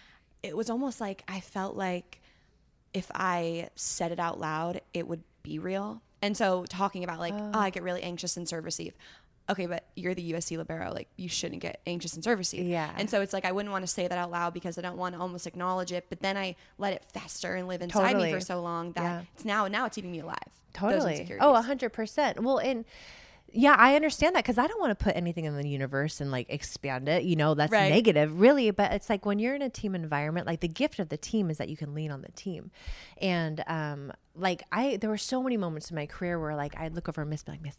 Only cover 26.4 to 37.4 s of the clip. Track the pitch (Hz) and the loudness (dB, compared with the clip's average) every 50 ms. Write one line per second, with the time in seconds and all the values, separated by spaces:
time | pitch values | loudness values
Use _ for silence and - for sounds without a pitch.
26.4 | 120 - - 143 - - - - - 139 131 127 135 143 165 180 - 180 170 156 | -2 -4 -6 -6 -6 -8 -8 -8 -6 -4 -4 -2 0 2 2 2 4 2 4 4
27.4 | 147 156 151 143 147 156 220 208 196 190 151 214 220 220 165 151 151 156 156 175 | 6 4 6 4 4 4 6 6 6 6 6 6 6 8 6 6 6 4 6 8
28.4 | 202 254 294 277 247 214 190 - 202 - - 202 - - 220 190 - 208 202 208 | 8 8 8 8 6 4 4 4 2 2 2 0 0 -2 -2 0 0 0 0 0
29.4 | 220 247 277 285 285 254 - - - 202 190 180 160 156 151 143 147 151 160 180 | 0 0 -2 -2 -4 -4 -4 -4 -4 -4 -2 -4 -2 -2 -2 -2 0 -2 -2 -2
30.4 | 170 - 170 156 - 170 160 - 269 302 - - 185 151 - 156 - - - 220 | -2 -2 -2 -2 -2 -4 0 0 -2 0 0 -4 -4 -4 -6 -8 -6 -2 0 0
31.4 | 196 165 151 - 123 - 156 - 156 147 143 151 156 151 143 135 - - - - | 0 0 -2 -4 -4 -6 -6 -8 -8 -8 -6 -6 -6 -6 -6 -8 -12 -16 -18 -12
32.4 | - 196 175 - - - - - - - - - - - - - 196 190 180 170 | -10 -10 -10 -10 -12 -16 -20 -14 -12 -12 -12 -12 -14 -18 -8 -2 0 0 2 2
33.4 | 165 156 156 151 - - 160 160 151 147 147 143 139 139 - - _ _ _ 160 | 2 0 -2 -4 -4 -4 -2 -2 -2 -4 -4 -6 -10 -12 -14 -16 _ _ _ -2
34.4 | 185 190 180 - - - - 208 254 277 254 196 226 214 214 208 - - 262 254 | 0 0 0 -2 -4 -4 -2 0 0 0 0 -2 -2 -2 -2 -2 -2 -2 -2 -2
35.4 | 254 262 247 214 185 170 160 151 - - 170 156 147 147 - - 180 175 175 170 | 0 0 0 0 0 -2 -4 -6 -8 -8 -6 -6 -6 -8 -6 -6 -4 -2 -2 -2
36.4 | 156 151 151 147 143 147 - - 160 160 160 170 - - 156 160 147 151 151 151 | -2 -2 -2 -2 -4 -4 -6 -6 -8 -6 -6 -6 -6 -6 -4 -4 -4 -4 -4 -6